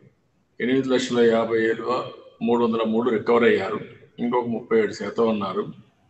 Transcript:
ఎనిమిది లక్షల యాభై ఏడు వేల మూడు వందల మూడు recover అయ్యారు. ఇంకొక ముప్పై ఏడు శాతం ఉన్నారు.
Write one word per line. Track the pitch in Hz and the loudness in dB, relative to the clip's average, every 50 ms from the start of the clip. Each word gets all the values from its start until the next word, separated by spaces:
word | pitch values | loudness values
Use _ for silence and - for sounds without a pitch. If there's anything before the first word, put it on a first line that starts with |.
| - - _ _ _ _ _ _ _ _ _ - | -20 -20 _ _ _ _ _ _ _ _ _ -6
ఎనిమిది | 113 123 131 135 131 131 | -2 0 0 0 2 2
లక్షల | 127 117 - - 120 120 | 0 0 0 0 2 4
యాభై | 117 113 113 113 113 107 113 113 | 4 4 4 2 0 0 0 0
ఏడు | 113 110 113 117 | 0 0 -2 -2
వేల | - 117 127 - - - - - - - - - | -4 -4 -4 -4 -4 -8 -14 -18 -20 -20 -12 -6
మూడు | 113 117 120 120 117 | -2 0 2 2 2
వందల | 113 113 113 | 2 0 0
మూడు | 113 110 110 113 123 127 | 0 0 0 0 0 0
recover | 113 107 123 117 120 117 117 | 0 0 0 2 2 4 6
అయ్యారు. | 113 104 98 95 110 104 95 - - - - - _ _ - | 4 4 2 0 -4 -6 -8 -10 -12 -20 -20 -20 _ _ -6
ఇంకొక | 120 120 123 120 117 | -4 -2 0 0 -2
ముప్పై | 120 113 107 - - 113 113 | -2 -6 -6 -4 0 2 2
ఏడు | 104 98 | 2 0
శాతం | 101 - 101 101 - 117 113 113 | -4 -8 -10 -6 -2 0 0 0
ఉన్నారు. | 110 104 98 92 92 104 - - - - - _ _ _ _ | 0 -2 -4 -4 -4 -6 -6 -6 -10 -18 -20 _ _ _ _